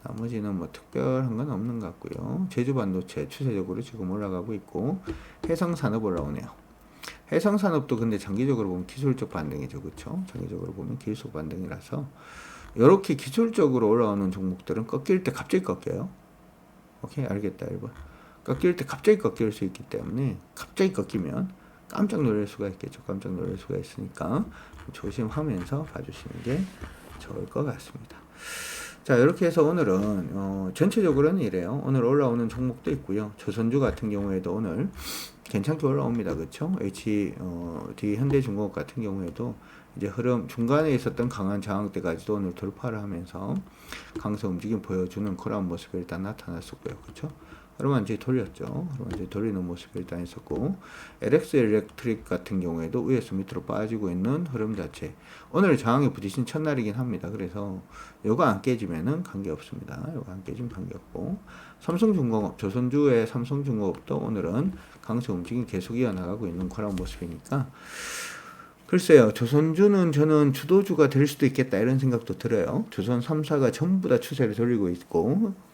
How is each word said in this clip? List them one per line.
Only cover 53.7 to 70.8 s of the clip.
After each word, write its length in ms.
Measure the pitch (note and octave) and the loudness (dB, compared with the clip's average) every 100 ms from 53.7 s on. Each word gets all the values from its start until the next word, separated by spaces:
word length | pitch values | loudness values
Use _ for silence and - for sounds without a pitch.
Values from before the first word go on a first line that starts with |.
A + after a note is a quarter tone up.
| G#2 G#2+ A2+ G2+ | -2 -2 -2 -2
있는 340 | F2+ G#2 D3 E3+ | 0 0 0 -2
흐름 280 | B2 G#2+ G#2 | -2 -2 -4
자체. 400 | D#2+ - D#2 - - - - | -6 -8 -12 -12 -20 -20 -4
오늘 260 | D#3+ F#3+ C#3+ | 4 6 6
저항에 340 | A#2 B2 C#3 | 6 4 4
부딪힌 320 | - G2 A2+ A#2+ | 2 -6 -4 -2
첫날이긴 500 | D#3 D#3 C3+ G#2+ G#2+ | -2 0 0 0 -2
합니다. 340 | B2 F#2+ F#2 | -2 -4 -6
그래서 500 | G#2+ F#2 G2 G2+ F#2 - - - - G#2 | -6 -6 -6 -6 -8 -12 -18 -20 -6 0
요거 180 | A#2 | 4
안 180 | D#3 F#2+ | 4 4
깨지면은 640 | C3 B2 G2 E2 F2+ D#3+ | 2 0 0 -2 -2 -2
관계없습니다. 880 | F3+ G2 G2 D2+ - - - B2 - D#3+ | -4 -6 -4 -6 -8 -12 -10 -8 -8 -8
요거 160 | - | -10
안 120 | F#2 | -12
깨지면 280 | F#2+ - B2 | -10 -8 -8
관계없고, 680 | F#2+ F2+ - - - F2+ G3 - - - - | -8 -10 -10 -12 -8 -6 -6 -8 -20 -20 -10
삼성중공업, 760 | - F3 A3 G3 B2+ A2 G2+ - | -2 4 4 6 4 2 0 -2
조선주의 680 | G2+ A2 B2 C#3 C#3+ A#2 A2 | -2 0 2 4 6 6 4
삼성중공업도 920 | B2+ A#2 C#3+ C#3 A2 G2+ E2 - - | -2 -2 -2 0 0 0 -2 -4 -4
오늘은 560 | - G#2+ E2+ G#2+ F3+ - - - | -2 -2 0 0 0 -2 -14 -20
강세 320 | - A2+ B2 | -4 -4 -2
움직임 320 | F#2 F2 A#2 A#2 | -4 -2 -4 -2
계속 320 | F#2+ F2+ A#2 | -4 -4 0
이어나가고 500 | B2+ F#2 F2 G#2 G#2 | 0 0 -4 -4 -4
있는 220 | E2+ F#2 | -4 -6
그런 260 | - G#2 F#2+ | -4 -4 -2
모습이니까 720 | F2+ - E2+ D#2+ - C#3 C3+ - - - - - - - - - - - - | -4 -6 -10 -10 -4 -2 -2 -8 -16 -12 -10 -10 -10 -12 -16 -20 -20 -20 0
글쎄요, 480 | F3+ F3+ D#3 A2+ | 0 10 12 12
조선주는 800 | G#2+ A#2 D3 D#3+ D#3+ G3+ G3+ F3 | 6 2 4 4 6 6 8 6
저는 420 | C#3+ D#3 D3+ D3 | 6 6 8 6
주도주가 560 | C#3 C#3+ F#3 | 4 4 4